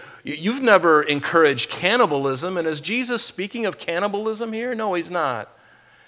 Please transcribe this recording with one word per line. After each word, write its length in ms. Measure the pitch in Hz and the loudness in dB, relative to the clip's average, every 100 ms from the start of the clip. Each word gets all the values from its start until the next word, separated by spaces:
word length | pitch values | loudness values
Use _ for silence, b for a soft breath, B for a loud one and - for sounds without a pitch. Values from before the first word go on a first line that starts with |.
| B B | B B
you've 400 | - 151 185 269 | -10 -4 -4 0
never 400 | 247 190 170 151 | 4 6 8 6
encouraged 680 | 151 143 - 170 151 127 - | 4 0 2 4 6 4 -4
cannibalism." 880 | - 180 240 202 143 139 131 175 180 | -2 0 2 2 2 -2 -2 -4 -4
And 100 | 160 | -2
is 140 | 147 | -4
Jesus 420 | 147 240 247 240 | -4 -4 -4 -4
speaking 400 | - - 196 233 | -4 -6 -8 -4
of 140 | 208 - | -6 -4
cannibalism 760 | - 170 202 202 220 220 233 | -6 -4 -2 -2 -4 -4 -6
here? 220 | 220 247 | -6 -6
No, 200 | 226 214 | -6 -4
he's 160 | 175 165 | -4 -4
not. 400 | 180 143 117 - _ b b b b | -4 -2 -4 -8 _ b b b b